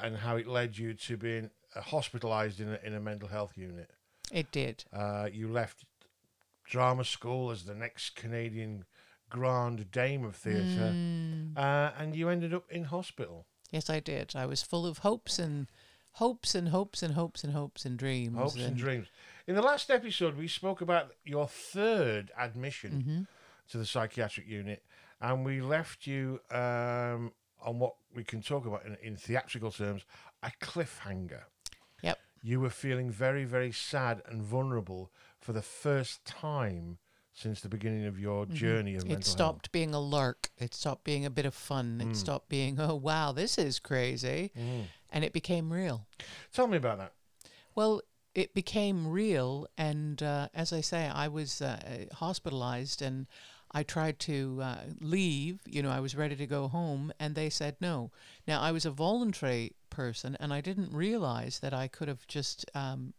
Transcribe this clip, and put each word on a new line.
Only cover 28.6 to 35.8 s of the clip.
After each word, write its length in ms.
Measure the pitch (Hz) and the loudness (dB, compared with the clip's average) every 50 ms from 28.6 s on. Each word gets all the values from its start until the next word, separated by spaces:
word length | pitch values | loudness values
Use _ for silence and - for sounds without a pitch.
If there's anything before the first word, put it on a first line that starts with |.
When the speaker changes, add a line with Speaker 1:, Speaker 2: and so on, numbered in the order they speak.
| 123 | -2
Speaker 1:
about 220 | 110 104 98 - | -2 -4 -6 -6
in, 100 | 107 104 - | -8 -10 -10
in 140 | - 113 104 | -10 -10 -10
theatrical 540 | 90 - - 120 127 - - - 117 110 110 | -8 -2 0 0 0 0 -2 -6 -6 -4 -4
terms, 340 | - - 104 101 101 95 - - - - - - - _ | -4 -2 -2 -2 -2 -4 -6 -12 -20 -20 -20 -20 -14 _
a 80 | - 123 - - | -8 -8 -8 -8
cliffhanger. 800 | - - - 170 160 - - - - 101 95 92 92 85 64 60 - - _ _ - - - - _ _ _ - | -8 -6 -2 -2 -4 -4 -6 -10 -8 -6 -6 -4 -6 -6 -8 -12 -16 -18 _ _ -16 -16 -16 -18 _ _ _ -4
Speaker 2:
Yep. 160 | - 82 - - - _ _ _ | 0 0 0 0 -4 _ _ _
Speaker 1:
You 180 | - 113 123 127 | -2 0 2 2
were 100 | 131 123 | 2 2
feeling 400 | - - - 135 127 127 127 123 | 0 -2 -2 0 0 0 0 -2
very, 340 | 107 101 131 131 135 139 135 | 0 2 4 4 4 2 0
very 280 | 120 123 127 127 123 | 0 2 2 2 0
sad 500 | - - - - - 139 127 120 117 101 - | -2 -4 -4 -2 0 2 2 2 0 0 -4
and 140 | - 113 110 | -6 -6 -6
vulnerable 680 | 104 101 117 131 135 135 123 113 95 92 92 92 92 92 _ - - - - _ | -2 0 0 2 2 2 2 0 0 -2 -6 -8 -10 -12 _ -20 -20 -20 -20 _
for 120 | - - | -6 -4
the 100 | 110 110 | -2 -2
first 640 | 104 - - - | -4 -6 -6 -2